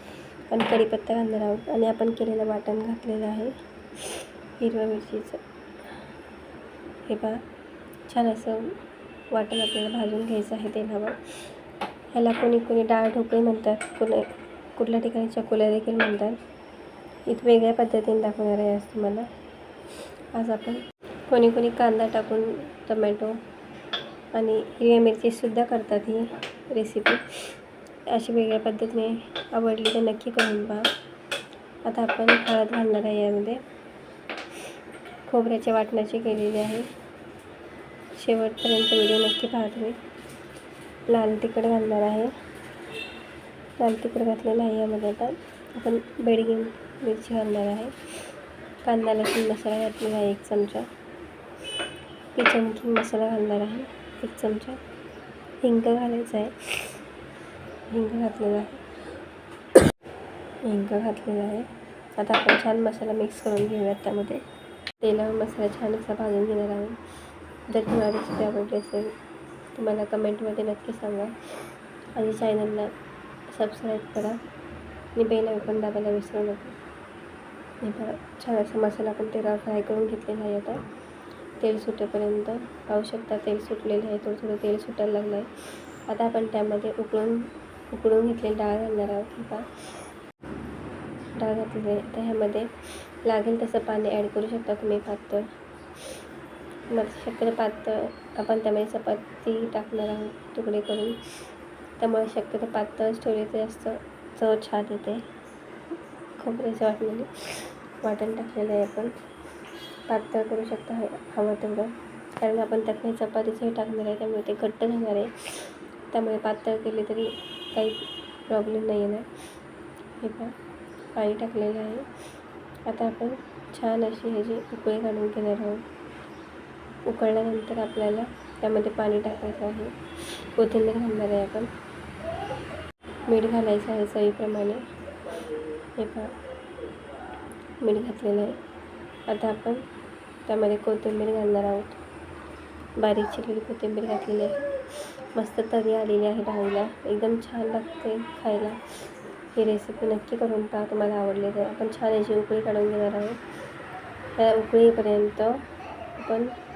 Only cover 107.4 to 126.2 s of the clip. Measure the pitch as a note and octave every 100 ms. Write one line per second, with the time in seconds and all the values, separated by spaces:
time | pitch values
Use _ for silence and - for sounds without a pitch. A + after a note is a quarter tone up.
107.4 | - - - - - - A3 G#3 A3 A3+
108.4 | A3+ G#3+ G#3+ G#3 G3+ - A#3 - - -
109.4 | - - - - - - - A3 G#3+ A3
110.4 | A3 A3 A3 A3 - A#3 G#3 - - -
111.4 | G#3 G#3 G#3+ G#3 A3+ - - - - -
112.4 | A3 A3+ G#3+ A3+ G#3+ G#3+ A#3 A3+ A3 A3
113.4 | A3 A3 A#3 A3+ A3 A3 G#3+ G#3 A3 A3
114.4 | G#3 G#3 G#3+ - A3+ A#3 A3+ G3+ A#3 -
115.4 | - - - - - - - A3+ A3 A3
116.4 | G#3+ G#3+ A3+ A3 A3+ A3 G#3 A3 A3+ -
117.4 | - - - A3 A3 A3 - - - -
118.4 | - A3 G#3+ A3 A3 G#3+ G3+ G#3+ - -
119.4 | - - - - - - - - A3 -
120.4 | A#3 - - - - - - A#3 G#3 G#3+
121.4 | A3+ A3 G#3 A3 G#3+ A#3 C#4+ - - -
122.4 | - - - - A3+ A3+ A3+ A3 A#3 C4
123.4 | - - - - A3+ A3+ A3+ A3+ A3+ A3
124.4 | A3+ A3+ - A3+ G#3+ A3 A3+ G#3 G#3+ G#3+
125.4 | G#3 G#3 G#3 G#3+ A3+ - - -